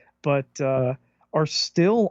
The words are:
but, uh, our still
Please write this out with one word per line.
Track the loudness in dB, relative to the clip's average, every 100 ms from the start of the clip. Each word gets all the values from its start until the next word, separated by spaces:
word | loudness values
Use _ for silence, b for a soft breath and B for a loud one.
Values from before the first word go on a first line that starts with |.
| b b
but, | -2 -2 -2 -6
uh, | -2 0 -2 -4 _ _ _
our | -2 -2
still | -2 -4 2 2 2 0